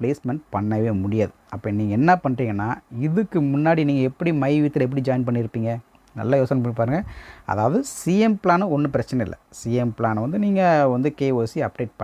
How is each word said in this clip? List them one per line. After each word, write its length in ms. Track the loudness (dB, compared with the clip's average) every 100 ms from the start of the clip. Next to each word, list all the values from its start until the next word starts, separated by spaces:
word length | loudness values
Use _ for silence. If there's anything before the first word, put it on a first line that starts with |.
பிளேஸ்மெண்ட் 400 | -4 -2 -4 -6 -6
பண்ணவே 480 | -4 -2 0 0 0
முடியாது. 320 | 0 0 0 -2 _
அப்ப 200 | -10 -4
நீங்க 220 | -2 0
என்ன 280 | 2 4 4 2
பண்றீங்கன்னா, 460 | -2 -2 -2 -4 -6 -10 -6
இதுக்கு 400 | -2 -2 -2 0
முன்னாடி 440 | 0 2 2 2
நீங்க 180 | 2 2
எப்படி 300 | 0 0 -2
மை 300 | 0 2 2
வி 20 |
த்ரீ 160 | 2 2
எப்படி 200 | 0 0
ஜாயின் 240 | 0 0
பண்ணியிருப்பீங்க? 520 | 0 -2 -2 -4 -4 -4 -10 _ _
நல்லா 220 | -8 0 2
யோசனை 260 | 2 0
பண்ணி 140 | 0 0
பாருங்க. 280 | 0 -2 -4 -12 -18 -16 -6
அதாவது, 380 | 0 2 2
சி 340 | -2 -6 0 2
எம் 220 | 4 2 2
பிளான் 220 | 2 2
ஒண்ணும் 220 | 0 0
பிரச்சனை 340 | -2 -2 -2
இல்ல. 140 | -4 -6 _
சி 240 | -12 -4
எம் 200 | -2 -2 0
பிளான் 220 | 0 0
வந்து 180 | -2 -2
நீங்க 500 | 0 2 4 4 4
வந்து 260 | 2 0
கே 160 | 0 0
ஒய் 120 | 0
சி 200 | 0 -2
அப்டேட் 280 | -4 -4 -8 -6